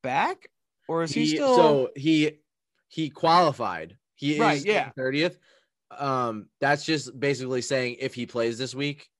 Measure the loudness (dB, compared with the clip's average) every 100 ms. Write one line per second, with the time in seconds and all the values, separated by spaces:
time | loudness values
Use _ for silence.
0 | -2 -2 -2 -4 -14 _ _ _ -6 -4
1 | -2 0 0 2 4 6 6 4 0 -2
2 | 2 2 2 -2 _ _ _ _ _ -8
3 | -6 0 4 6 4 0 -6 -6 -12 -18
4 | _ _ -4 2 2 2 0 -2 -2 -6
5 | -4 -2 -2 -4 _ _ _ _ _ -8
6 | -4 -2 -4 -6 -12 _ 0 0 0 -4
7 | -4 -4 -2 -2 -4 -4 -2 -2 -2 -6
8 | -8 -8 -8 -2 -2 -2 -8 -6 -6 -8
9 | -16